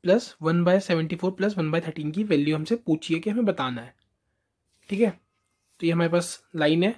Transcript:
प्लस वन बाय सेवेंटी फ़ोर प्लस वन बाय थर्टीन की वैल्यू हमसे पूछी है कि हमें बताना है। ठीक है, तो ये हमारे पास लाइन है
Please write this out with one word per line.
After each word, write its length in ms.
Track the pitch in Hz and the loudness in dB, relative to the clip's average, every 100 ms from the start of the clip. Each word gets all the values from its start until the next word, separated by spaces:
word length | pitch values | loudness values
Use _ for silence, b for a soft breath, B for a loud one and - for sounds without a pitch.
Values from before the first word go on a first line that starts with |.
प्लस 320 | 175 214 - - | 2 2 0 -6
वन 220 | 160 175 | 0 2
बाय 160 | 175 190 | 4 2
सेवेंटी 360 | 196 170 160 175 | 2 -2 0 -4
फ़ोर 160 | 185 | -4
प्लस 260 | 185 202 196 | -2 -2 -2
वन 120 | 160 | -2
बाय 100 | 165 | -2
थर्टीन 300 | 165 156 151 | -4 -6 -6
की 120 | 165 | -4
वैल्यू 320 | 214 156 147 156 | 0 2 2 -2
हमसे 200 | 156 233 | -2 -4
पूछी 360 | - 160 - | -2 -4 -2
है 60 | 165 | -4
कि 100 | 208 | -2
हमें 160 | 214 214 | 0 0
बताना 360 | 180 127 120 | 0 -4 -6
है। 120 | 117 _ _ _ _ _ _ _ _ _ - | -12 _ _ _ _ _ _ _ _ _ -8
ठीक 100 | 202 | 0
है, 100 | 226 | 0
तो 760 | - _ _ _ _ _ _ 165 | -2 _ _ _ _ _ _ 0
ये 60 | |
हमारे 180 | 170 165 | 2 2
पास 320 | 175 175 - _ 160 | 2 -2 -10 _ 0
लाइन 280 | 151 165 | 2 4
है 100 | 190 | 2